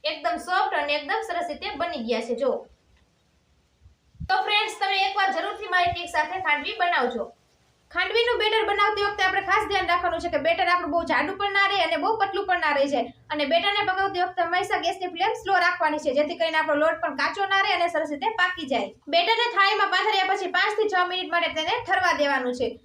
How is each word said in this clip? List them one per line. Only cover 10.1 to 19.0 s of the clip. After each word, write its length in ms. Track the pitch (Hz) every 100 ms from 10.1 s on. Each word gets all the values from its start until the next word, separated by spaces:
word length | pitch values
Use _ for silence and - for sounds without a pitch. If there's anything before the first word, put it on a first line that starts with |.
| 339
છે 80 | 339
કે 100 | 311
બેટર 240 | 294 339
આપણું 260 | 349 359 339
બહુ 120 | 330
જાડું 320 | 311 254 302 392
પણ 160 | 403
ના 140 | 392 392
રહે 80 | 392
અને 180 | 330 330
બહુ 120 | 359
પતલું 320 | 440 392 381 403
પણ 180 | 349
ના 80 | 320
રહી 160 | 285 277
જાય. 220 | 269 247 - _
અને 180 | 302 285
બેટરને 380 | 330 403 403
પકાવતી 400 | 392 381 392 381
વખતે 180 | 359 359
હંમેશા 380 | 339 359 381 392
ગેસની 300 | 320 381 359
ફ્લેમ 240 | 330 392 480
સ્લો 240 | - 381
રાખવાની 420 | 359 359 311 302
છે, 140 | 302 269
જેથી 220 | 302 339
કરીને 200 | 330 311
આપણો 180 | 302 294
લોટ 220 | 311 330
પણ 160 | 330 277
કાચો 300 | 294 403 392
ના 160 | 392
રહે 140 | 392 359
અને 100 | 339
સરસ 240 | 320 311
રીતે 240 | 294 403
પાકી 320 | 440 359 370 277
જાય. 240 | 247 196 -